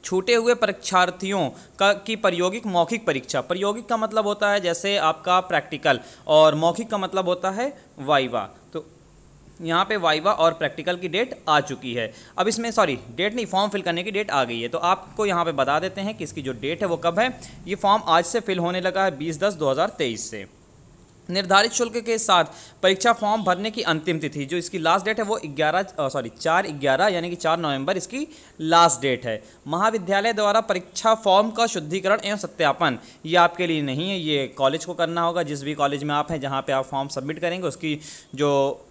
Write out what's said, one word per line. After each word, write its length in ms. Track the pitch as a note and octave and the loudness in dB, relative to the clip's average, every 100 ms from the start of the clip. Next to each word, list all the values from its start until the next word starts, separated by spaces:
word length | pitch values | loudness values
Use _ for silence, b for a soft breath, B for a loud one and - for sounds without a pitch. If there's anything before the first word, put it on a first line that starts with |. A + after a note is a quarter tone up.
छूटे 320 | - F#3 F#3+ A#3 | -2 -2 2 2
हुए 180 | A#3 | 2
परीक्षार्थियों 960 | A#3+ G#3+ G3 - F#3 F3+ F3+ F#3+ G3 C#3 B B - | 2 0 -2 0 2 2 0 -4 -2 -2 B B 0
का, 140 | G3 | 2
की 220 | G3+ G3+ A3 | 2 -2 -2
प्रायोगिक 500 | G#3 E3+ F3+ A3 A3 | 0 2 0 -2 -2
मौखिक 400 | F3 E3 A3+ A3+ | 0 2 0 -2
परीक्षा। 360 | C#3 - C#3 | -4 -2 -4
प्रायोगिक 440 | B2+ F3+ G3+ A3 A3+ | -2 -2 -2 -4 -4
का 120 | A3+ | -2
मतलब 300 | A3 A3 G#3 | 0 0 0
होता 240 | G#3 G#3 | 0 2
है 100 | G3+ | 2
जैसे 360 | F3 E3 G3 G3+ | 0 -2 0 2
आपका 420 | D#3 D#3+ F3+ F3+ | 2 0 2 2
प्रैक्टिकल 600 | F#3 D#3+ - D3+ - E3+ B B - | 2 -2 -2 -2 2 2 B B 4
और 280 | D#3 D#3 D3+ | 8 8 6
मौखिक 340 | E3 E3+ G#3+ | 0 0 -4
का 80 | G#3 | -4
मतलब 280 | F#3+ G3 F3+ | -2 -2 -2
होता 260 | F3+ F#3+ | -2 -2
है 260 | G3 C4 C#4 B - | -4 -6 -6 B -12
वाइवा। 500 | C3+ C#3+ C3 A2+ F#2+ - - | 2 2 2 -4 -6 -12 -14
तो 120 | D#3+ - - - - - - - - | -14 -14 -20 -20 -20 -20 -20 -20 -12
यहाँ 240 | E3 E3+ G3 | -2 0 0
पे 120 | G#3+ | 0
वाइवा 340 | E3+ D#3 F3+ | 2 2 0
और 220 | G#3+ E3 | 4 2
प्रैक्टिकल 440 | D#3+ D3 - D#3 F3+ | 2 -4 -4 -4 -4
की 100 | F3+ | -4
डेट 360 | F3 B3 - - | -2 -4 -4 2
आ 120 | D3+ | 2
चुकी 320 | D3 C3 C3 | 2 -8 -6
है। 200 | A#2+ A2 B B - | -6 -6 B B -2
अब 100 | F#3+ | -2
इसमें, 240 | A3 A#3 | 0 -2
सॉरी, 280 | A3 F#3 A#2+ - A#2 | 0 0 0 -8 -4
डेट 200 | G3+ A#3+ | -4 -2
नहीं, 100 | G#3+ | -2
फॉर्म 240 | F#3+ G3+ | -2 0
फिल 120 | G3+ | -2
करने 220 | F3 E3+ | -2 -4
की 80 | F#3 | -4
डेट 200 | G3 G#3 | -4 -2
आ 120 | C#3 | 0
गई 180 | A#2+ A#2 | 0 -2
है। 60 | A#2 | -4
तो 100 | E3 | -2
आपको 480 | F3 F#3 - - G#3 | 0 0 -4 -4 0
यहाँ 200 | F3 E3+ | 0 0
पे 60 | |
बता 280 | C#3+ C3+ D3+ | 0 2 2
देते 220 | F#3 G3 | -2 -6
हैं 160 | G3 G#3+ | -8 -6
कि 60 | |
इसकी 180 | D#3 - | -10 -8
जो 100 | C3+ | -8
डेट 300 | B2 C3+ E3 | -6 -6 -4
है 60 | G3 | -2
वो 100 | E3 | 0
कब 220 | E3+ E3+ | 0 0
है। 200 | B3+ B3 B B E3+ | -2 -2 B B -8
ये 80 | G3 | -2
फॉर्म 280 | G3+ G#3 - | 2 2 4
आज 200 | E3 F3 | 2 4
से 140 | A#3+ | -2
फिल 200 | G3+ F#3 | -2 -2
होने 220 | E3+ F#3 | 0 0
लगा 240 | F#3 F#3 F#3+ | 0 2 0
है, 120 | C3+ | 0
बीस 220 | D#3 D3+ | -6 0
दस 140 | G3 | -2
दो 180 | E3+ D3 | 0 0
हज़ार 180 | C3+ F#3+ | 2 0
तेईस 420 | - C3+ A2 - | 0 -2 -2 -8
से। 300 | G#2+ F#2+ - _ - - - - - - | -10 -14 -18 _ -20 -20 -20 -20 -20 -6
निर्धारित 420 | F#3 F#3+ G3 A3+ | -4 4 4 4
शुल्क 260 | - A#3 A#3 | 0 -2 -2
के 200 | A3 A3+ | -2 -2
साथ 280 | - F3+ D#3+ B B B | 4 4 4 B B B
परीक्षा 300 | F#3 F#3+ A#3+ | 2 4 2
फॉर्म 300 | A#3 G#3 A3 | 2 0 0
भरने 280 | F#3 F3+ A3 | 0 0 -2
की 100 | A3 | -4
अंतिम 380 | E3 D#3+ D3+ D#3+ | -2 0 0 -2
तिथि, 260 | D3 D#3 C3+ | -4 -6 -4
जो 120 | F3 | -4
इसकी 200 | E3+ F#3+ | -4 -2
लास्ट 280 | D#3+ F#3 F#3+ | 2 2 2
डेट 120 | G#3+ | -4
है 60 | |
वो 160 | G#3 A3 D3+ | -2 -4 -6
ग्यारह, 380 | C#3 D3+ F3 | 0 0 0
अ, 260 | G3 - C#3 | -2 -4 -4
सॉरी, 200 | C#3+ A#2 | -2 -6
चार 380 | - D#3+ E3+ F3 | -4 0 0 0
ग्यारह 400 | D3 C3+ C3+ G#3 | -2 0 2 2
यानी 220 | F3+ F3 | 0 -4
कि 60 | F3 | -4
चार 240 | D#3+ E3+ | 0 0
नवंबर 380 | D#3 C3+ C#3 F#3 | 0 -2 -2 -4
इसकी 300 | - B3+ D4+ B B - | -4 -10 -10 B B -8
लास्ट 400 | D#3+ E3+ E3+ E3+ | 4 6 6 4
डेट 240 | C3+ B2 A#2+ | 0 -2 -4
है। 180 | G#2+ B B C#3 | -8 B B -6
महाविद्यालय 680 | E3 G#3+ A3 F3 G3 A3 | 0 0 0 -2 0 0
द्वारा 280 | G#3+ G#3 G#3+ | 0 2 2
परीक्षा 540 | A3 F3+ F3+ - A3+ A3 | 0 -4 -4 -2 2 2
फॉर्म 360 | G3+ F#3+ A3+ | 6 4 4
का 160 | A3+ A#3 | 0 0
शुद्धिकरण 520 | F#3 D3+ F#3 F#3+ G#3+ G3+ | -2 -4 -2 0 0 0
एवं 120 | G#3 | -4
सत्यापन, 640 | E3+ - D3+ - D#3+ A#2 B B D#3+ | -6 0 0 2 0 -2 B B 0
ये 100 | F3 | 4
आपके 320 | E3+ F3 F3+ | 4 2 -2
लिए 140 | D#3+ | 0
नहीं 280 | C#3 C3 F3+ | -2 -4 -4
है, 100 | G3 | -4
ये 280 | D#3 C#3+ B2+ | -2 -2 -2
कॉलेज 380 | - C3+ D#3 F3 | 0 0 0 -6
को 80 | |
करना 280 | E3+ E3 E3+ | -4 -2 0
होगा। 220 | E3+ E3+ | -2 -2
जिस 200 | D3+ D3 | -4 -6
भी 100 | C#3 | -8
कॉलेज 300 | C#3+ C#3+ C#3+ | -2 -2 0
में 120 | D3 D3 | -2 -2
आप 160 | D3 | -2
हैं, 100 | D#3 | -4
जहाँ 200 | C3+ C3+ | -4 -4
पे 100 | C3+ | -2
आप 140 | C3+ C3 | -2 -2
फॉर्म 220 | C#3 C#3 | -6 -6
सबमिट 320 | C#3 C3+ D#3+ | -6 -8 -4
करेंगे, 280 | F3 F3+ F3 | -4 -4 -6
उसकी 320 | - D#3 D3+ B B B B2+ | -6 -6 -6 B B B -2
जो 460 | D3 C#3 C#3 - - | 2 2 2 -2 -12